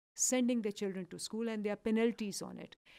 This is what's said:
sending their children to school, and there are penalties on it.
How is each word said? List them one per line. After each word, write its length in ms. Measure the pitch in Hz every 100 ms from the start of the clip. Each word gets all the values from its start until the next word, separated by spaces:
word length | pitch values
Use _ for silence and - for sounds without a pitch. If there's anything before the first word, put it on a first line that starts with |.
| _ -
sending 480 | - 254 247 240
their 100 | 208
children 320 | 202 202 190 180
to 80 | 175
school, 280 | - 220 226
and 160 | 214
there 100 | 208
are 40 | 202
penalties 640 | 226 220 233 - 208 -
on 180 | - -
it. 160 | - - _